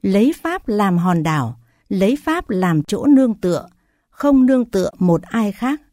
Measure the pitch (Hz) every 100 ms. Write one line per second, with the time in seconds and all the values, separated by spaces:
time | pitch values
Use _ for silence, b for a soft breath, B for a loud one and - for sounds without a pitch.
0 | 202 202 247 330 330 370 - 208 202 175
1 | 180 175 160 156 117 123 _ _ _ 196
2 | 196 285 - 330 - 190 185 160 147 208
3 | 285 269 254 214 180 165 - _ _ _
4 | _ _ 285 277 254 262 240 190 180 -
5 | 180 165 - 226 208 196 247 302 _